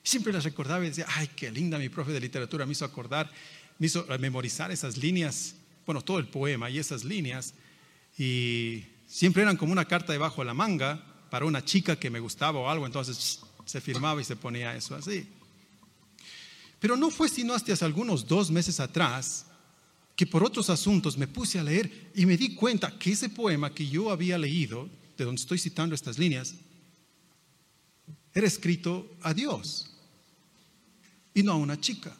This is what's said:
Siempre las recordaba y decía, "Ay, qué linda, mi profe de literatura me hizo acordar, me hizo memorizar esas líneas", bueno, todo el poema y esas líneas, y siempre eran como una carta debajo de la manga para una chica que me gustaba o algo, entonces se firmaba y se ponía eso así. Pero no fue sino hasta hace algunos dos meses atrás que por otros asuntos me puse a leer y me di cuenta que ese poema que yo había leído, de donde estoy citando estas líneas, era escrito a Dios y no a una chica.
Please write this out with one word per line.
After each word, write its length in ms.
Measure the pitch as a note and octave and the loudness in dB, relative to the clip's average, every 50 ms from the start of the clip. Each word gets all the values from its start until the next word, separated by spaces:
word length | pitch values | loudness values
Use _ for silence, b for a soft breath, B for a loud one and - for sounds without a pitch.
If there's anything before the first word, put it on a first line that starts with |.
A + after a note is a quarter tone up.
Siempre 300 | _ - - B3+ G3+ A3 | _ 0 0 0 0 0
las 140 | G3 F3 C#3 | 0 0 -2
recordaba 400 | D#3 C#3+ - C#3+ C3 E3 F3+ F3+ | -2 -4 -4 -4 -2 0 0 0
y 40 | D#3+ | -2
decía, 180 | C#3 D#3 D#3+ - | -4 -6 -4 -4
"Ay, 200 | - D3+ D#3 C#3+ - | -2 -2 -2 -4 -6
qué 160 | - - A#2 | -10 -10 -6
linda, 260 | A2 C3+ E3 F3 D#3 | -2 -2 0 0 0
mi 120 | D3 C3+ B2 | -2 -4 -4
profe 240 | - E3+ C#3+ C#3 D#3 | -4 -4 -4 -2 -2
de 80 | C3+ | -4
literatura 440 | B2 B2+ B2+ C#3 B2 A2+ - D3+ C3+ | -4 -4 -4 -6 -6 -4 -4 -4 -4
me 60 | C3+ | -4
hizo 140 | D3 - D3+ | -4 -4 -6
acordar, 440 | C3+ - C#3 A#2+ A#2 C#3 D3+ D#3 D3+ B B B B B B B B B | -6 -8 -10 -8 -4 -2 -2 -2 -4 B B B B B B B B B
me 100 | _ D#3 | _ 0
hizo 200 | D#3+ - E3+ E3+ - B2+ | 2 2 0 -2 -2 -4
memorizar 540 | B2+ C3 C3+ B2+ C3 B2 A#2 - - D#3+ F3+ | -2 -2 -2 -2 -2 -4 -4 -4 -4 -4 -4
esas 240 | F#3 C#3+ - C3 G#2+ | -4 -4 -4 -6 -6
líneas", 600 | C3 B2+ E3 F#3 F3+ E3 C#3+ - - - - - - - _ - _ _ | -2 0 2 2 2 2 0 -2 -4 -6 -8 -10 -16 -20 _ -20 _ _
bueno, 160 | - D#3+ C3+ | -4 -4 -4
todo 180 | - - F#3+ F3+ | -2 -2 -2 -2
el 80 | C3+ | -2
poema 420 | - - C#3 C3+ D3 C#3 A#2 A#2 B2 | -2 -4 -2 0 0 0 -2 -4 -4
y 100 | C3 D3+ | -4 -4
esas 240 | D3 - D3 A#2 G2 | -4 -4 -6 -6 -6
líneas, 500 | C#3 G#3+ G3+ D#3 B2+ B2 C3 B2 - - B B B B B B B B B B B _ | -4 -4 -4 -4 -4 -6 -6 -10 -12 -14 B B B B B B B B B B B _
y 680 | - C#3 B2+ B2+ B2 B2 A#2+ A#2+ A#2 A#2 A#2 A2+ A2 F#2 - - - - | -2 0 0 2 2 2 0 0 0 -2 -2 -4 -6 -10 -14 -20 -20 -20
siempre 360 | - - - F3 F#3+ E3+ F#3 G#3 | -12 0 4 6 6 6 6 6
eran 140 | G#3+ F#3 | 6 4
como 160 | - E3 D#3 F#3+ | 4 2 2 4
una 120 | F#3 D#3+ | 2 4
carta 280 | - F3 F3 - E3+ D#3 | 4 2 0 2 0 0
debajo 280 | C#3+ D3+ D#3+ C3 - | 0 0 0 0 -2
de 40 | B2+ | -4
la 80 | A#2+ A#2+ | -2 0
manga 500 | C#3+ G#3 A3 F#3 D3 C3+ C#3 D3 D#3 - - - - - - | 0 2 2 2 2 0 0 -2 -4 -10 -18 -20 -20 -12 -6
para 160 | - B2 C#3+ | -4 0 0
una 200 | D#3+ D3+ C3+ - | 0 0 0 0
chica 340 | - - G3 F3 - D#3+ - | 4 4 4 4 4 0 0
que 100 | - C3 | -2 -4
me 120 | A#2+ A#2 | -4 -4
gustaba 380 | A#2 G#2+ - - D3 D#3 D#3 C3+ | -6 -8 -4 0 0 0 0 0
o 100 | B2 C3 | 0 0
algo, 160 | D#3 D#3+ C#3 | 0 -2 -2
entonces 560 | B2+ C3 C#3+ C3 B2+ B2 - - - - - - - - - - | -4 -4 -4 -4 -4 -6 -4 -4 -4 -4 -6 -10 -20 -20 -18 -14
se 160 | - - C3+ | -10 -10 -8
firmaba 400 | - - B2+ A#2+ C#3 D#3 D3+ D3 | -6 -4 -4 -2 0 0 0 -2
y 20 | B2+ | -4
se 140 | - B2 | -6 -8
ponía 360 | G#2+ - B2 A#2+ A#2+ A#2+ A#2 A#2+ | -8 -8 -8 -6 -6 -6 -6 -6
eso 200 | A#2+ - - C3+ | -8 -8 -10 -10
así. 320 | D3 D3 F#3 G#3 F3+ - - - - - - - - - _ - _ - - _ _ _ _ _ B B B B B B B B B B B B B | -10 -8 -6 -6 -6 -8 -10 -18 -20 -20 -20 -20 -20 -20 _ -20 _ -20 -20 _ _ _ _ _ B B B B B B B B B B B B B
Pero 160 | - G#3+ B3 | 2 2 4
no 160 | C4 D4+ E4 | 4 4 2
fue 160 | D#4 - D#4+ C#4+ | 4 4 2 2
sino 240 | - B3+ B3 A#3 B3 | 2 0 0 0 0
hasta 200 | A3+ - - G3 | 0 2 0 2
hace 120 | - F3 | 2 2
algunos 400 | D#3+ D3 F3 A#3+ A#3 F#3 C3 A2 | 2 2 0 2 2 0 0 2
dos 220 | A2 D#3 G3 G3+ D#3 | 4 4 4 4 4
meses 300 | D#3+ F3 E3 F#3+ E3+ - | 4 2 2 2 0 -2
atrás 680 | C3+ B2+ - E3 F3 C3 A#2+ C3 C3 - - - - - - - _ _ _ _ _ _ _ _ _ _ _ | -4 -2 2 2 2 2 2 -2 -4 -6 -8 -8 -10 -14 -20 -20 _ _ _ _ _ _ _ _ _ _ _
que 100 | - F3 | 0 0
por 180 | - - D#3+ F#3+ | 4 4 4 4
otros 260 | B3+ - B3+ G3 - | 4 2 0 0 2
asuntos 480 | F3 C#3+ - G3+ G#3 F3 - D#3 B2 | 2 2 4 4 4 4 4 2 0
me 100 | C3+ C#3+ | 0 -4
puse 320 | C3+ - A#3+ B3 - - F#3 | -4 -4 -4 -4 -2 -2 -2
a 40 | D#3 | 0
leer 480 | D3 D#3 G3 A3+ G#3+ - - - - - | 2 2 2 2 0 -6 -12 -20 -8 2
y 100 | G3+ F3+ | 6 8
me 120 | F#3+ F3 | 8 8
di 180 | E3+ C4 B3 F3+ | 6 4 0 2
cuenta 420 | - G#3+ B3 A#3+ F#3 F#3 - - | 2 2 2 4 2 0 -2 -4
que 140 | - - F3+ | -2 0 0
ese 180 | G#3 G#3 - A3+ | 2 2 -2 -4
poema 440 | - - A#3 G3+ D#3+ C#3+ D3 C#3 D3 | -4 0 0 2 2 2 0 -2 -4
que 140 | - D#3 | -4 -4
yo 220 | C#3 C#3 E3 G#3+ A3 | -2 0 0 0 0
había 260 | G3 D#3 F3 F3+ F3+ | 0 0 0 0 2
leído, 520 | E3+ D#3 C#3 D3+ F3 D3 G#2+ A2+ A#2+ C#3 F#3 - - - - - | 0 0 0 2 0 0 0 -2 -8 -8 -10 -14 -18 -20 -20 -6
de 80 | - C3+ | -4 -4
donde 160 | A#2+ C3 - | -2 -2 -4
estoy 180 | - - F3+ F3+ | -2 -2 -2 -2
citando 340 | - E3 - - D#3 E3+ D#3 | -2 -2 -2 -2 -2 0 -2
estas 240 | C#3 - C3 A2+ | -4 -6 -6 -2
líneas, 380 | C3+ F3 F3 C#3 B2+ C3 - - - - - - - _ _ _ _ _ _ _ _ _ _ _ _ _ _ _ _ _ _ _ _ _ _ _ _ _ - D#3 _ _ _ _ | 2 2 2 2 0 -4 -8 -12 -12 -20 -20 -20 -20 _ _ _ _ _ _ _ _ _ _ _ _ _ _ _ _ _ _ _ _ _ _ _ _ _ -20 -20 _ _ _ _
era 140 | F#3 A3 | 2 2
escrito 680 | F#3+ - - - E3+ F3 E3+ F3 E3+ F3 F#3 F3+ - - - | 2 2 2 2 0 0 2 0 -4 -4 -4 -6 -12 -18 -6
a 120 | - D#3+ D#3 | -2 -2 0
Dios 580 | F#3 C4+ D4 - - - - - - - - - - - _ _ _ _ _ _ _ _ _ _ _ _ _ _ _ _ _ _ _ _ - _ _ _ _ _ | 0 0 -2 -4 -4 -6 -6 -8 -8 -10 -10 -18 -20 -20 _ _ _ _ _ _ _ _ _ _ _ _ _ _ _ _ _ _ _ _ -20 _ _ _ _ _
y 100 | G3+ G3 | 4 4
no 80 | G#3 | 4
a 60 | F3 | 4
una 220 | D#3 D3 C#3+ D3 D3 | 2 2 0 -2 -2
chica. 360 | - - A#3 G3+ - E3 - | -2 -4 -4 -4 -10 -16 -16